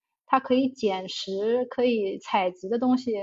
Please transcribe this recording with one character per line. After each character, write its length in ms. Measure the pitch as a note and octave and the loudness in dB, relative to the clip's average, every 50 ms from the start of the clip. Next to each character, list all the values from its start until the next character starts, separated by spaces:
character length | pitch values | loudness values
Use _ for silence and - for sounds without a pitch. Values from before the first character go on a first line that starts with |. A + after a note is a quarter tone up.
| _ _ _ _ _ | _ _ _ _ _
它 140 | - C#4 C4 | 0 0 0
可 140 | C4 - B3+ | 2 2 2
以 140 | B3+ C4+ C4 | 2 2 0
捡 400 | C4 - A3+ G3+ F#3+ F#3 F#3+ F#3 | -2 -2 -2 0 0 -2 -4 -6
拾、 560 | - - - G3 F#3+ G3 G#3 A3+ A#3 B3 B3+ | -10 -10 -8 -6 -4 -2 0 0 0 0 -2
可 180 | A#3+ - - A#3+ | -2 -2 0 2
以 340 | B3+ A#3 A3 G3 F#3+ G#3 G#3+ | 2 2 2 0 -2 -4 -6
采 320 | - - - G#3 F#3 F3+ | -6 -2 0 0 0 0
集 180 | F3+ - - F#3+ | -2 -6 -6 -4
的 120 | A#3 A#3 | -2 0
东 180 | B3+ B3+ B3+ B3+ | 2 2 2 2
西 200 | - A#3+ A3 G3 | 2 -2 -4 -4